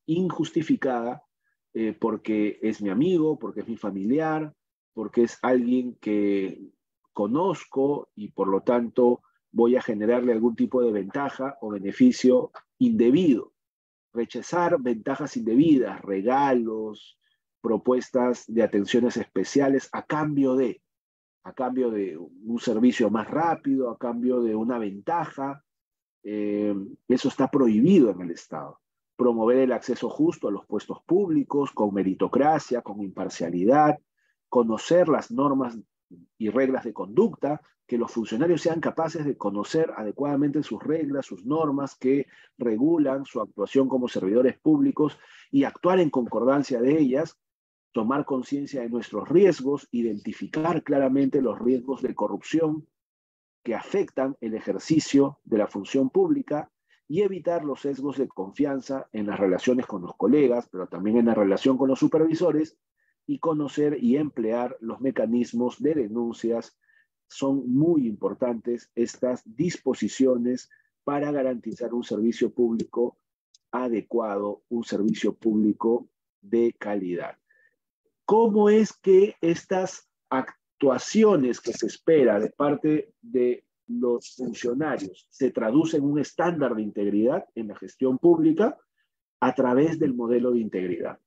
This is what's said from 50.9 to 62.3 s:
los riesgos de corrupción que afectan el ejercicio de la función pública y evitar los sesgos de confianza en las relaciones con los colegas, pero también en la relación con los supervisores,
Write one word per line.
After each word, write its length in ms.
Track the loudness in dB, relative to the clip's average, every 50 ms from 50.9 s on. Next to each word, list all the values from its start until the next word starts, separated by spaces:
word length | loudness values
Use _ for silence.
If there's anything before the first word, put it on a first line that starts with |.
| 0 2 2 2 2 2 2 2 2 0
los 180 | 0 -2 -2 -2
riesgos 440 | 0 0 0 0 -2 -4 -6 -4 -6
de 120 | -6 -4
corrupción 720 | -4 -4 -4 -4 -8 -6 -4 0 0 0 0 0 -4 -8 _ _ _ _ _ _ _ _ _ _ _ _ _ _ _ -8
que 100 | -8 -8
afectan 600 | -8 -6 -4 -2 -2 -2 -2 -4 -4 -4 -4 -4 -6 -8
el 100 | -8 -8
ejercicio 840 | -6 -6 -6 -6 -6 -4 0 0 0 2 2 2 2 2 2 0 -6 _
de 120 | -2 0
la 100 | 0 0
función 440 | -2 -4 -8 -8 -4 -2 0 0 0
pública 600 | 2 2 2 2 2 0 -2 -4 -6 -6 -6 -8 _ _ _ _ _ _ _ -6
y 140 | -2 -2 0
evitar 420 | -2 -2 -4 -4 -4 -4 -2 -4
los 160 | -6 -6 -6
sesgos 380 | -6 -6 -6 -4 -6 -6 -4 -4
de 100 | -4 -4
confianza 800 | -4 -8 -12 -8 -4 -2 -2 -2 -2 -4 -6 -8 -8 -8 -8 -10 -8
en 140 | -6 -6
las 140 | -4 -2 0
relaciones 460 | 2 2 2 2 2 2 2 2 0
con 160 | -4 -8 -10 -10
los 120 | -10 -6
colegas, 540 | 0 2 4 4 6 6 4 2 0 -2 -6
pero 180 | -8 -10 -10 -8
también 280 | -8 -6 -2 0 2
en 80 | 4 4
la 100 | 4 4
relación 440 | 4 4 2 2 2 2 2 2 2
con 100 | 2 0
los 100 | 2 2
supervisores, 800 | 2 2 4 2 2 2